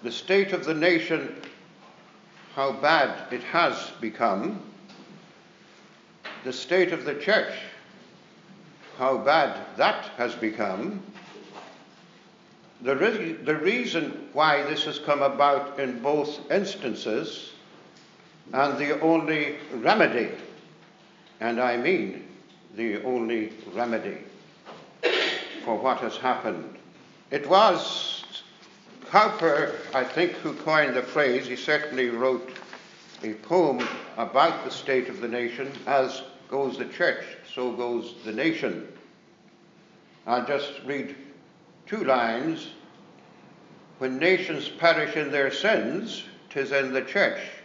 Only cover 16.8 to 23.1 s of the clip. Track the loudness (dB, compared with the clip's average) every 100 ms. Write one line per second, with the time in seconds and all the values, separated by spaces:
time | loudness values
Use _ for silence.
16.8 | -6 -4 -2 -2 -4 -10 -14 -18 -20 -20
17.8 | -20 -20 -20 -20 -20 -20 -6 0 0 0
18.8 | -2 2 4 4 2 0 -2 -6 -10 -2
19.8 | 2 4 4 2 -2 -6 -14 -20 -20 -20
20.8 | -20 -20 -20 -20 -20 -6 -4 0 0 2
21.8 | 2 2 0 -8 -14 -20 -20 -20 -18 -6
22.8 | -4 -4 -2